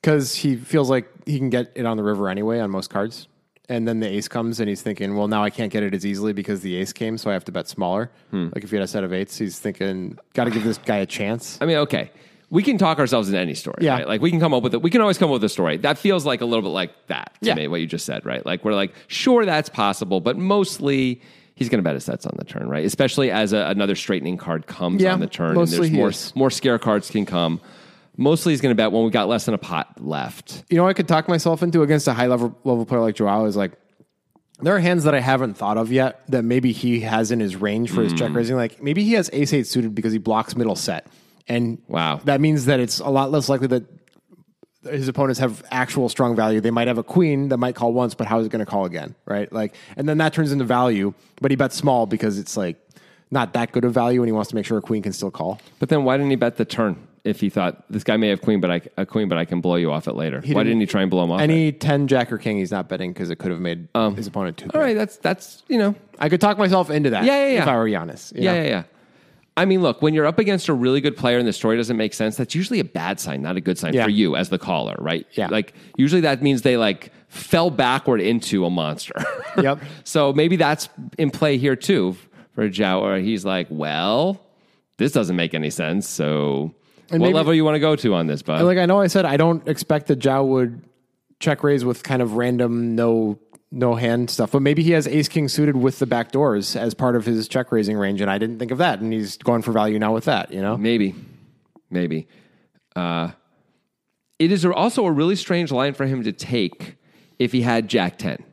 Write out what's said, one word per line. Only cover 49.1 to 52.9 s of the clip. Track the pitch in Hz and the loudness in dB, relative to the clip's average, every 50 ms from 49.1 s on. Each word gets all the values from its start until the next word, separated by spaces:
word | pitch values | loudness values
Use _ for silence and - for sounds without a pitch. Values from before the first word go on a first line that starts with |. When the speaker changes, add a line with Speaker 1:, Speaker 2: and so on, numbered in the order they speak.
| - _ _ | -14 _ _
Speaker 1:
right? | - 101 101 104 - | -4 -4 -4 -4 -4
Like, | - 110 107 104 - - - - - | -4 -4 -4 -4 -6 -12 -20 -18 -8
and | - 143 151 | -4 -2 0
then | 151 156 | 2 2
that | 160 156 | 2 2
turns | - 165 160 143 | 2 0 0 0
into | 143 139 127 | 0 0 0
value, | 113 123 123 127 127 113 101 98 101 92 _ _ _ _ - | 2 2 2 4 2 2 2 0 -2 -4 _ _ _ _ -2
but | - 135 | 0 0
he | 135 | 2
bets | 120 135 127 - | 2 2 0 0
small | - - 143 131 120 113 | 0 2 2 4 4 2
because | 98 113 107 - 110 98 101 | 0 0 -2 0 -2 -2 -2
it's, | 98 - - | -6 -6 -4
like, | 110 98 87 82 _ _ _ | -4 -2 -4 -4 _ _ _